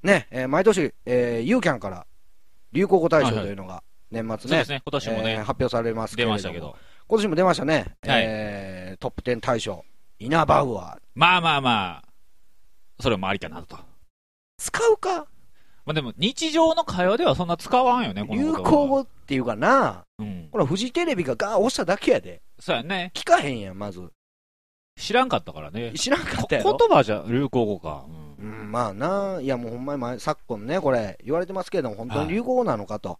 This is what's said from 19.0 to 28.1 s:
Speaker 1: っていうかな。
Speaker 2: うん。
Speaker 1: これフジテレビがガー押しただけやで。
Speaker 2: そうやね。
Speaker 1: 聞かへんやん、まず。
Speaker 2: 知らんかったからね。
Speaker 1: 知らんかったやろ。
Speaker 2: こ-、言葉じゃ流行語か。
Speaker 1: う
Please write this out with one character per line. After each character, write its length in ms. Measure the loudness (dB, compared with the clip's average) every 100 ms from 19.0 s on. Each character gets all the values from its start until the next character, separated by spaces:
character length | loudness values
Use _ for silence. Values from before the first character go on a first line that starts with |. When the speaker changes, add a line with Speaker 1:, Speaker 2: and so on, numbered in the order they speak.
Speaker 1:
っ 60 | 0 -12 -4
て 80 |
い 40 | -2
う 40 |
か 120 | 0 0
な。 480 | 4 4 4 -2 -14 _
Speaker 2:
う 20 |
ん。 260 | -10 -8 -6
Speaker 1:
こ 60 | 0
れ 60 |
フ 120 | 0 0
ジ 160 | -2
テ 140 | -2 0
レ 100 | 0
ビ 80 |
が 100 | -2
ガ 200 | -2 0
ー 20 | 2
押 140 | 2
し 40 |
た 100 | 0
だ 120 | 0 0
け 160 | 4
や 80 | 2
で。 200 | 2 -16 -18 -18
Speaker 2:
そ 120 | -4
う 40 | -4
や 80 |
ね。 260 | -2 -4 -4
Speaker 1:
聞 100 | -8
か 160 | 2 4
へ 100 | 4
ん 80 | -4
や 140 | -8
ん、 60 | -8
ま 100 | -10
ず。 220 | -10 -16 _ _ _ _ _ _ _ _ -12
Speaker 2:
知 160 | -2
ら 120 | 0
ん 40 | 2
か 80 | -2
っ 60 |
た 80 | -4
か 80 | -14
ら 100 | -10
ね。 200 | -8 -8
Speaker 1:
知 160 | -4 0
ら 80 | 0
ん 20 |
か 220 | -2 -6
っ 40 | -2
た 100 | 2
や 60 |
ろ。 100 | 2
Speaker 2:
こ-、 60 | 4 6
言 0 |
葉 140 | 6
じ 100 | 6
ゃ 120 | 0 0
流 220 | 0 0
行 160 | 2 0
語 140 | 0
か。 240 | -6 -8
Speaker 1:
う 40 | -12